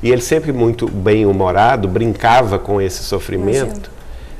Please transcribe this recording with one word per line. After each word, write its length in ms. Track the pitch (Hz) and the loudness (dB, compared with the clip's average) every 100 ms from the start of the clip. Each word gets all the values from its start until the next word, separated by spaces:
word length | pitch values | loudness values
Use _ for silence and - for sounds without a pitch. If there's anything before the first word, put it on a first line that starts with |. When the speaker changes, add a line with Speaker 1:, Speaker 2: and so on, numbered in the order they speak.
Speaker 1:
E 80 | 117 | 0
ele 100 | 123 | 0
sempre 300 | 120 160 156 | 2 -2 0
muito 360 | 131 117 113 117 | 0 0 0 -4
bem-humorado, 1000 | 98 95 107 104 98 95 92 113 131 98 | -2 2 4 4 2 2 4 4 2 0
brincava 720 | 95 113 - 117 123 113 98 | 0 -2 0 4 4 4 -2
com 220 | - 101 | -2 0
esse 220 | 95 - | 0 -4
sofrimento, 600 | - 98 - 95 98 127 123 | -6 -6 -4 -2 0 0 -2
Speaker 2:
Imagino. 200 | 104 98 - - - - | -8 -12 -14 -14 -14 -14